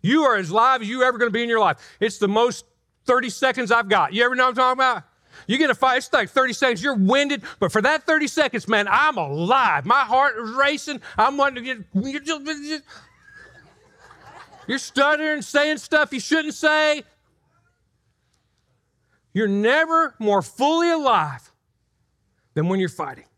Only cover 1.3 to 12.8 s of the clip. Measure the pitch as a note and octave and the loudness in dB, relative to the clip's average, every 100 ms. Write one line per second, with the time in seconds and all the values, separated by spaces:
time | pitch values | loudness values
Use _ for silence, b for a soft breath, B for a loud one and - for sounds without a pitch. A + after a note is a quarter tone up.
1.3 | G#3 A#3 A3+ G3 C#3+ B B A3 - G3+ | -2 -2 2 2 0 B B -4 -2 -2
2.3 | G#3 A#3+ - - _ _ _ - B3 B3+ | 2 0 -2 -14 _ _ _ 0 0 0
3.3 | - C4 B3+ A#3 A#3 G3+ G3+ D3 G3 A#3+ | -2 -2 -2 0 0 2 2 2 2 0
4.3 | B3+ B3+ A#3+ B3+ B3+ C4 A3 - _ B | 2 0 2 0 2 0 0 -8 _ B
5.3 | B B B3 D4+ A3+ C4 B3+ - D4 G3+ | B B 0 0 2 2 2 0 0 0
6.3 | - C4 A3 C4 A3 B3 B3 F#3+ C4 C#4+ | 0 -2 0 0 0 -2 2 2 4 2
7.3 | C#4+ - B F3+ G#3+ A3 D4+ - D#4 D4 | -2 -8 B -2 2 2 0 0 0 0
8.3 | - C#4+ A#3 - A3 G3+ G#3+ D4+ B3+ D3+ | 0 0 -2 -2 0 2 2 2 0 -4
9.3 | C#3+ F3 C4 A#3 D3 D3 B3+ B3 B3+ C#4 | -4 0 2 2 0 2 0 2 2 2
10.3 | A#3 A3+ B3 C#4 D4 - C#4 B B A3+ | -2 -8 -2 0 -2 -8 -12 B B 0
11.3 | C#4+ C#4 B3 A#3+ B3 F#3+ F#3+ B3+ C#4 C#4+ | 2 0 -2 -10 -10 -4 -4 -4 -8 -6
12.3 | D#4+ C#4+ D4+ C#4+ D#4 | -8 -6 -10 -8 -10